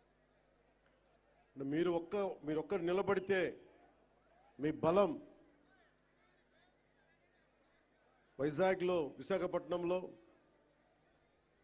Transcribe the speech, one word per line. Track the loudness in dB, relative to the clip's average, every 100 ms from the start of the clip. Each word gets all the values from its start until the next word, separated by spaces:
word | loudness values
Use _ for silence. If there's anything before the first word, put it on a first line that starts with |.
| _ _ _ _ _ _ _ _ _ _ _ _ _ _ _ -10
మీరు | -2 0 2 0
ఒక్క, | -2 -2 -2 -4 -4
మీరు | -4
ఒక్కరు | -2 -2 0
నిలబడితే | 0 0 0 0 0 0 -4 -16 -20 -20 _ _ _ _ _ -20 -4
మీ | -4 2
బలం | 4 6 4 0 -10 -20 -20 _ _ _ _ _ _ _ _ _ _ _ _ _ _ _ _ _ _ _ _ _ _ _ _ _ _ _ _ -4
వైజాగ్లో, | -2 2 2 4 2 2 0 -6
విశాఖపట్నంలో | -4 -2 0 -4 -2 -2 0 -2 -2 -14 -20 _ _ _ _ _ _ _ _ _ _ _ _ _